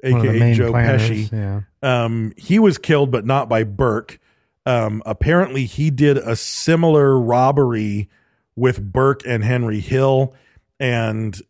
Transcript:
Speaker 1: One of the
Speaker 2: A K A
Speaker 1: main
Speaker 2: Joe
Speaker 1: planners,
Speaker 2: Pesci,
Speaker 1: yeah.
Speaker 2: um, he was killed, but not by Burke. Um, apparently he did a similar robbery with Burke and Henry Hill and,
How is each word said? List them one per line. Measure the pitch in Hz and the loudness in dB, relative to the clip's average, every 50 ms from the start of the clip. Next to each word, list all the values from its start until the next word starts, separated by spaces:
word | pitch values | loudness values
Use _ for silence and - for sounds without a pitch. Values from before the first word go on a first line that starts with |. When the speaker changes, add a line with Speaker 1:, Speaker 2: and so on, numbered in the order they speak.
Speaker 1:
One | - 131 123 | -2 0 2
of | 120 | 2
the | 110 113 | 2 2
Speaker 2:
A | |
K | 110 | 2
A | 117 | 2
Speaker 1:
main | 120 117 117 | 4 4 4
Speaker 2:
Joe | 110 120 113 | 2 2 2
Speaker 1:
planners, | 117 120 117 117 110 110 | 2 2 2 2 2 2
Speaker 2:
Pesci, | 110 113 110 107 107 107 | 2 0 -2 -4 -4 -6
Speaker 1:
yeah. | 113 107 101 98 101 101 95 - _ _ | -6 -6 -4 -4 -6 -6 -8 -10 _ _
Speaker 2:
um, | - 127 127 120 117 113 117 113 110 110 - | -4 -2 0 0 0 -2 -2 -4 -4 -6 -8
he | - - - 185 220 | -8 -4 0 2 4
was | 220 196 143 - | 4 4 2 2
killed, | - - 156 143 143 131 | 0 0 0 2 2 0
but | 120 117 104 | -2 -2 -2
not | 117 135 139 127 113 | 0 0 0 0 0
by | 117 113 110 | 0 -2 -2
Burke. | 104 98 95 135 120 107 110 - - - - _ _ _ _ _ _ _ _ - | -2 -2 -2 -2 0 -2 -2 -6 -10 -16 -20 _ _ _ _ _ _ _ _ -4
Um, | 131 123 117 113 107 107 110 - | -2 -2 0 -2 -2 -4 -6 -8
apparently | 113 107 - - 147 170 175 190 127 131 135 127 | -8 -6 -4 0 2 2 2 2 0 -2 -4 -6
he | 104 - 139 151 156 | -6 -4 -2 -2 -2
did | 139 123 147 147 139 135 | 0 2 2 2 2 2
a | - 117 113 | 0 -4 -6
similar | - - - - - - 160 165 165 170 165 156 147 139 139 135 127 | -6 -6 -8 -10 -4 0 0 2 2 4 4 4 4 4 4 4 2
robbery | 117 113 120 123 127 135 143 147 135 123 117 107 107 104 101 104 101 - _ _ _ _ _ _ _ _ _ | 2 2 2 2 2 2 2 2 2 0 0 -2 -2 -2 -4 -4 -6 -8 _ _ _ _ _ _ _ _ _
with | 113 123 127 117 104 104 98 | -2 0 0 0 -2 -6 -4
Burke | - 131 131 139 135 135 - | -2 0 2 2 0 -2 -4
and | 131 120 110 | -4 -4 -2
Henry | 104 117 127 123 117 113 107 104 | -2 -2 -2 -2 -2 -4 -4 -6
Hill | - - 131 131 135 135 135 131 135 131 - _ _ _ _ _ _ _ _ - | -6 -4 -2 0 2 2 2 2 0 -2 -6 _ _ _ _ _ _ _ _ -6
and, | 135 123 120 117 113 110 110 110 110 107 92 98 - _ | -4 -2 -2 -2 -2 -2 -4 -4 -6 -8 -8 -12 -14 _